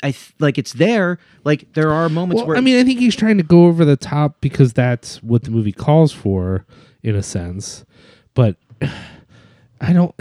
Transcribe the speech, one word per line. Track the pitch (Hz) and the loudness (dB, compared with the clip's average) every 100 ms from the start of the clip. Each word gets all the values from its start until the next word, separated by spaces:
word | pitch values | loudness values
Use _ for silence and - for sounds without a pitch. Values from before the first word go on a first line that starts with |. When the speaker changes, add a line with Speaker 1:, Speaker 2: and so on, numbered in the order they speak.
Speaker 1:
I | 143 | -6
th-, | 127 - - | -8 -12 -4
like, | 147 143 | -2 -2
it's | - | -6
there. | 120 190 233 180 175 _ _ | -2 0 2 -2 -4 _ _
Like, | 147 151 - | -4 -4 -4
there | 156 156 | -4 -2
are | 156 165 | 0 -2
moments | 160 180 214 | -2 -2 -2
Speaker 2:
Well, | 240 | -2
Speaker 1:
where | 165 | 0
Speaker 2:
I | |
mean, | 262 254 | 2 2
I | |
think | 254 247 | 2 0
he's | 247 - | 0 0
trying | 214 208 | 0 0
to | |
go | 156 170 175 | 4 6 6
over | 170 151 | 4 2
the | 139 | 0
top | - 147 147 - | -2 -4 -4 -4
because | 143 - 131 | -4 2 2
that's | 123 123 120 - - | 2 -2 -2 -8 -14
what | 110 117 | -2 -2
the | 110 | 0
movie | 113 104 | -4 -4
calls | - - 156 156 | -4 0 2 2
for, | - 104 95 90 92 - - _ _ | 0 -4 -2 -2 -4 -8 -20 _ _
in | 113 101 | -4 -4
a | |
sense. | - 98 87 92 - - - _ _ _ _ - | -4 -8 -8 -10 -14 -16 -20 _ _ _ _ 0
But | 113 87 _ | 0 -2 _
<sighs> | - 139 - - - _ _ _ _ _ - | -10 -10 -10 -20 -20 _ _ _ _ _ -6
I | - | 0
don't, | 175 175 - | 2 2 -2